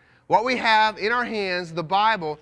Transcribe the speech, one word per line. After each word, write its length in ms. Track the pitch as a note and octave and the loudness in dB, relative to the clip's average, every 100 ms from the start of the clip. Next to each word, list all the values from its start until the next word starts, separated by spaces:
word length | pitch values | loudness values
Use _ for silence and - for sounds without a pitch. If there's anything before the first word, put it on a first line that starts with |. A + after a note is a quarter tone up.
| _ _ - | _ _ 0
What 160 | F3 | 2
we 140 | B3 A#3+ | 2 0
have 400 | A3+ G#3+ G#3+ F#3 | 2 4 4 0
in 160 | G3+ | -2
our 100 | B3 | -2
hands, 480 | A3+ G#3+ G3 F3+ F3 | -2 -4 -4 -4 -6
the 100 | D#3+ | -8
Bible, 560 | D#3+ F#3+ G#3+ A3 D#3 D3+ | -2 0 2 0 -4 -8